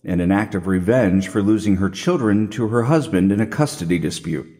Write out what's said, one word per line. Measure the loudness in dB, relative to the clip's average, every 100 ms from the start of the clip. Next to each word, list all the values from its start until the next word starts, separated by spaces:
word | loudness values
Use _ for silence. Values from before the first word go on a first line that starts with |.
and | -6 -2
an | 2
act | 2 0
of | -4 -2
revenge | 0 2 2 4 2 0
for | 0
losing | 2 2 2 0
her | 0
children | -2 -2 0 2 2 0
to | -2 -2
her | 0
husband | 2 0 2 2 2
in | 2
a | 0
custody | -2 -2 -4 -2 -2
dispute. | -2 -6 -6 -8 -8 -18